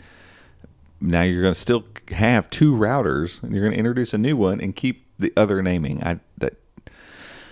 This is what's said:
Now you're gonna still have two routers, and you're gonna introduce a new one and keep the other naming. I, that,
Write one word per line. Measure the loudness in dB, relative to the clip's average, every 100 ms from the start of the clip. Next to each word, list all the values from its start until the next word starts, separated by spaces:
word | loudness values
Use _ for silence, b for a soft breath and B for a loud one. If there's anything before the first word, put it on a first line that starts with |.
| B B B B B B -20 _ -20 -6
Now | -2 2
you're | 2 2
gonna | 0 0
still | 0 -2 -2 -18 -10
have | 0 2 2 0
two | 2 4 4
routers, | 2 2 0 -2 -4 -6
and | -6
you're | -2 0
gonna | 0
introduce | 0 -2 -2
a | 0
new | 0 2
one | 0 0
and | -4 -4
keep | -6 -6 _ -6
the | -2 2
other | 2 2
naming. | 0 -2 -2 -4
I, | -4 -6 -10 -6
that, | -6 -6 _ -20 -20 B B B B B B